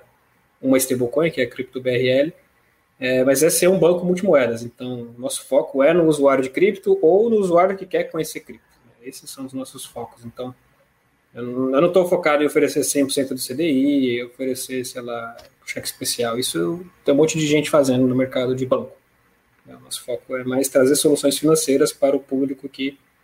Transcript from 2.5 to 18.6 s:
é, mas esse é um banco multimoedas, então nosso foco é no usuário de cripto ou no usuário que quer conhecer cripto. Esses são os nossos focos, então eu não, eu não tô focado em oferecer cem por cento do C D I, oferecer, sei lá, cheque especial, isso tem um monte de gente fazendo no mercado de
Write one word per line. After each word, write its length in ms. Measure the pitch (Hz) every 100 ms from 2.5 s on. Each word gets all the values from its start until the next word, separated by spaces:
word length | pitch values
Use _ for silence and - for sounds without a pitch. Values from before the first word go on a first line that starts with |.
| _ _ _ _ _
é, 240 | 127 127
mas 200 | 131 135
esse 220 | 156 165
é 40 | 175
um 100 | 185
banco 280 | 160 175 180
multimoedas, 560 | 180 202 151 120 117
então 520 | 117 - 127 123 117 120
nosso 260 | 131 -
foco 380 | - 135 160 135
é 100 | 139
no 140 | 170 160
usuário 360 | 147 139 135
de 60 | 131
cripto 500 | - 190 202 - 190
ou 260 | 160 185 233
no 80 | 220
usuário 400 | 190 170 185 196
que 80 |
quer 200 | 185 160
conhecer 360 | 170 160 156 -
cripto. 240 | - 226 _ _ 120 117
Esses 260 | 120 135 151
são 160 | -
os 80 | 131
nossos 320 | 131 131 131
focos, 400 | - - 117 -
então 300 | 117 - 127 127 _ _ _ _ _ _ _
eu 80 | 117
não, 320 | 120 123 131
eu 60 | 135
não 100 | 170
tô 140 | 190 180
focado 360 | - 156 147
em 40 | 147
oferecer 360 | 151 143 147
cem 200 | 131 143
por 80 | 135
cento 220 | 143 135
do 40 | 131
C 140 | -
D 160 | 131 170
I, 540 | 131 139 143 127 120
oferecer, 580 | 123 - 131 127 - 131 123
sei 160 | 127
lá, 340 | 120 117 117 117 - _ -
cheque 200 | - -
especial, 520 | - - - 120 117
isso 480 | 127 165 170 170 180 _
tem 80 | -
um 60 | 143
monte 200 | 156 160
de 80 | 151
gente 220 | 151 143
fazendo 380 | 156 135 127 131
no 80 |
mercado 420 | 127 127 131 127
de 80 | 127